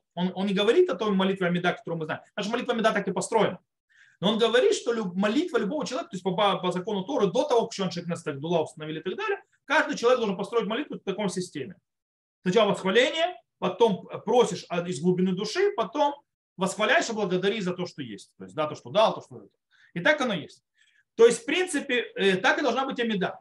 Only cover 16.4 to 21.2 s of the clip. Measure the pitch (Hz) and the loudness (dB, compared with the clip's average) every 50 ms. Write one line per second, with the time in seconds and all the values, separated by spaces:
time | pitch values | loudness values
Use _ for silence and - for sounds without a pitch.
16.4 | _ _ _ - 180 185 - - 214 233 277 339 - - 226 214 208 180 185 180 | _ _ _ -4 -4 -4 0 0 0 2 2 2 2 0 -2 -4 -2 0 0 0
17.4 | 170 202 220 226 190 180 180 175 180 175 - - 139 117 104 95 - - _ _ | 0 0 0 0 -2 -4 -4 -4 -6 -8 -8 -10 -12 -12 -12 -14 -16 -20 _ _
18.4 | 95 92 - 151 156 151 147 - - 117 135 196 220 202 - - - - 127 117 | -18 -10 -4 -4 -4 -4 -4 -8 -12 -2 2 4 4 4 2 -2 -8 -16 -20 -20
19.4 | - - _ _ _ _ _ _ _ _ _ 175 175 285 302 302 269 240 202 165 | -20 -20 _ _ _ _ _ _ _ _ _ 0 2 2 2 2 0 -2 -2 -4
20.4 | 127 - - _ _ _ _ _ _ _ _ _ _ _ _ - | -6 -10 -16 _ _ _ _ _ _ _ _ _ _ _ _ 6